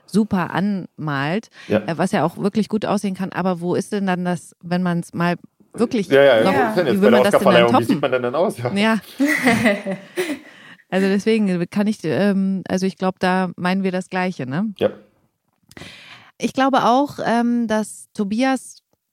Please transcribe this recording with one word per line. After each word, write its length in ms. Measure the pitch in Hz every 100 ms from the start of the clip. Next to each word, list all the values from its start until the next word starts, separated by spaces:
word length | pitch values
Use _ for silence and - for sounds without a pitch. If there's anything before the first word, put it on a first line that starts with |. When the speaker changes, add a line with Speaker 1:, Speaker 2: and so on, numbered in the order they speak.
Speaker 1:
super 460 | _ 190 220 196 165
anmalt, 960 | 151 202 196 - - 156 139 143 190 - - -
Speaker 2:
Ja. 100 | 101 101
Speaker 1:
äh, 100 | 156
was 160 | 185
ja 100 | 185
auch 140 | 151 -
wirklich 320 | 170 220 196
gut 160 | 214
aussehen 300 | - 202 202
kann, 180 | 185 185
aber 280 | - 185 175
wo 120 | 175
ist 180 | 139 196
denn 140 | 208 196
dann 200 | 180 180
das, 280 | 170 - _
wenn 200 | 175 180
man's 320 | 180 175 -
mal 220 | 165 175 175 - _ _
wirklich 360 | - 233 233 190
Speaker 2:
Ja, 140 | 139
ja, 220 | 139 123
Speaker 1:
noch, 80 | 190
Speaker 2:
ja. 60 | -
Speaker 3:
Ja. 80 | -
Speaker 2:
Jetzt 80 | 214
Speaker 1:
wie 60 |
Speaker 2:
bei 40 | 160
Speaker 1:
will 100 | 117
Speaker 2:
der 100 | 190
Speaker 1:
man 100 | 208
das 80 | 202
denn 20 |
dann 220 | 202 185
Speaker 2:
Oscarverleihung, 140 | 120 120
wie 40 |
Speaker 1:
toppen? 140 | 123 120
Speaker 2:
sieht 140 | 185
man 100 | 143
denn 100 | 127
dann 100 | 123
aus? 240 | 139 196 208
Ja. 140 | 120
Speaker 1:
Ja. 240 | 202 220 220 - -
Speaker 3:
<laughs> 760 | 277 294 254 226 226 202 - 190 - - 349 285 - - - - _
Speaker 1:
Also 200 | 185 196
deswegen 600 | 202 220 220 202 180 175
kann 200 | 208 208
ich, 100 | 214
ähm, 580 | 160 127 202 196 190 190 -
also 180 | 185 190
ich 100 | -
glaub, 220 | 190 -
da 320 | 185 185 185 -
meinen 260 | 180 190
wir 80 | 190
das 180 | 180 185
Gleiche, 380 | 190 185 180 127
ne? 260 | 139 220 190
Speaker 2:
Ja. 120 | - - _ _ _ _ _ _ _ - - - - - - _
Speaker 1:
Ich 140 | 240
glaube 320 | - 269 254
auch, 340 | 196 247 285 -
ähm, 420 | - 226 240 240 226
dass 400 | 214 214 - -
Tobias, 680 | - 202 214 262 262 - - _ _ _